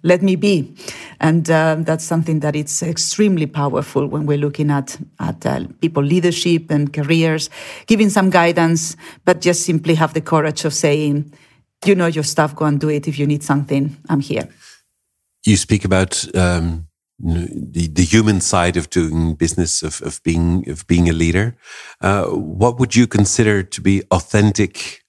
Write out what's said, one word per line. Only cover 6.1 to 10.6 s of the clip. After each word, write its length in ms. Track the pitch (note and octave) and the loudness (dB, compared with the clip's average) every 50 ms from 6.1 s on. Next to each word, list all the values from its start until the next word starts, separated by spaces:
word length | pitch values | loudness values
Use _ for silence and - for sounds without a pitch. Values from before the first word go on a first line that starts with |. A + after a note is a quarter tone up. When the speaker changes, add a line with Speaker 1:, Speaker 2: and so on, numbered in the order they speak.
| E3 F#3 E3+ F3 E3+ - - F3 E3+ E3 E3 - | 0 2 2 0 0 0 0 0 0 0 0 -2
Speaker 1:
and 200 | D3+ D3 D3 C#3 | -2 0 0 -2
careers, 600 | D3 D3+ C#3+ C#3 E3 E3 E3 D#3+ D#3 D#3 - - - - - - - - - | -4 -6 -2 0 2 2 2 0 0 -2 -4 -8 -12 -18 -18 -18 -18 -18 0
giving 240 | - A3+ G#3 A3 G3+ | 0 2 4 4 2
some 220 | G3+ G#3 F#3+ F#3+ | 2 2 2 4
guidance, 640 | F#3 F3+ E3+ E3+ E3 F3+ E3 E3 E3 D#3+ - - - - - - - _ _ | 4 4 4 4 4 2 2 2 2 0 -2 -6 -10 -14 -20 -20 -20 _ _
but 160 | F3 F3+ F3 | 0 0 2
just 220 | - F3 E3+ E3+ - | 2 0 0 0 0
simply 300 | - D#3+ D#3 - D#3+ E3 | -2 -2 0 0 0 2
have 220 | D#3+ D#3+ D3+ - | 2 2 0 0
the 60 | D#3 | -4
courage 440 | - - E3 D#3 D3+ D3+ D3 - | -2 0 0 2 2 0 -2 -2